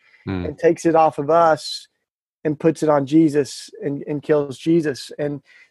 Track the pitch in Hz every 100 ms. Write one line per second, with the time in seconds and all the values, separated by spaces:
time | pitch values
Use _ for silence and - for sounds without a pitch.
0 | _ _ - 95 90 143 170 170 170 160
1 | 160 - 143 165 165 151 - - - _
2 | _ _ _ _ 160 147 165 151 151 147
3 | 135 156 160 143 135 - - - 165 143
4 | - 147 - 151 143 127 160 165 151 120
5 | - - 147 143 - _ _